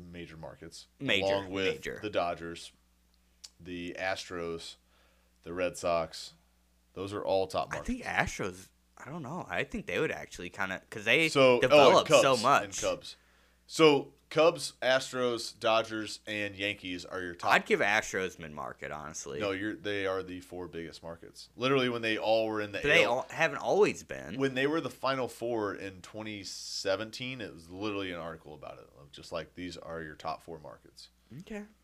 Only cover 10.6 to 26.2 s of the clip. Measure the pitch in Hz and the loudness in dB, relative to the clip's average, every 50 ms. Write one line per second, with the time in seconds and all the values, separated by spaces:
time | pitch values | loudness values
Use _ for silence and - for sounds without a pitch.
10.6 | 98 95 95 87 - - - 113 101 110 120 151 165 160 - 147 135 127 123 120 | -4 -4 -4 -6 -10 -10 -12 -4 2 4 4 4 4 4 6 8 8 8 8 8
11.6 | 117 127 143 151 139 127 185 - - - 156 135 110 139 131 120 107 127 139 107 | 6 8 10 10 10 10 10 8 8 8 8 8 8 8 6 4 6 6 6 6
12.6 | - 98 95 - - 98 90 82 - - - - _ _ _ _ _ _ _ _ | 4 2 -4 -2 -2 -2 -2 -2 -4 -12 -18 -20 _ _ _ _ _ _ _ _
13.6 | _ - - - 160 156 147 139 135 - - _ _ - - 156 156 170 175 - | _ -6 4 6 8 8 8 6 2 -2 -12 _ _ -4 2 4 4 4 4 2
14.6 | - - - - - 123 131 131 131 - - 127 123 123 120 113 117 - - - | -2 -10 -8 -2 2 2 2 2 2 -2 -4 -2 0 0 0 -2 -6 -8 -8 -2
15.6 | 117 113 110 113 113 104 110 110 107 107 - - _ - 107 104 104 101 98 95 | 2 2 4 4 2 0 -2 -6 -6 -6 -10 -10 _ -6 -4 -4 -4 -4 -4 -4
16.6 | 98 101 101 - - 92 90 90 85 - - 92 92 87 87 - - 101 110 185 | -2 -2 -2 -4 -6 -8 -8 -8 -8 -8 -8 -8 -6 -8 -8 -4 0 2 2 2
17.6 | 202 - 226 175 123 101 104 110 104 - - 101 95 90 - - 85 78 76 76 | 2 2 0 2 4 4 4 2 2 0 -2 -2 -2 -2 -4 -8 -14 -12 -10 -10
18.6 | 69 60 65 - - 69 73 76 76 73 80 - - 71 67 71 104 101 95 95 | -10 -10 -10 -10 -10 -10 -10 -10 -10 -12 -12 -12 -12 -10 -6 -4 -4 -4 -4 -4
19.6 | 101 107 104 - - 104 104 101 98 95 95 95 92 90 90 90 87 - - 90 | -4 -6 -6 -6 -6 -6 -4 -2 -2 -2 -2 -4 -4 -6 -10 -12 -12 -12 -12 -12
20.6 | 90 85 78 85 82 78 73 - - 82 85 - - - - - - - _ - | -10 -10 -10 -10 -10 -10 -12 -14 -14 -14 -14 -14 -16 -20 -20 -20 -20 -18 _ -4
21.6 | 120 131 139 139 127 123 120 117 113 110 110 101 - 107 110 113 110 110 110 107 | 0 2 2 2 2 2 0 0 0 0 0 0 2 4 4 4 4 2 0 -2
22.6 | 104 104 101 95 - 143 151 170 147 120 120 - - - - 143 160 160 143 - | -2 -4 -4 -2 2 4 6 6 6 4 2 0 -2 -4 -2 0 0 0 0 -2
23.6 | - 113 143 190 214 160 113 - 85 - 67 67 67 71 90 135 135 135 127 127 | 0 2 4 6 6 4 4 0 -6 -12 -10 -10 -10 -8 -4 -2 -2 0 0 0
24.6 | 135 143 151 165 147 123 - - - 131 135 135 127 117 - - 117 120 120 113 | 0 0 0 0 -2 -4 -6 -4 -2 -2 0 0 -2 -4 -6 -6 -4 -2 -2 0
25.6 | 104 101 95 - 92 98 95 92 90 - - 107 | 0 -2 -2 -4 -8 -10 -12 -12 -16 -14 -12 -10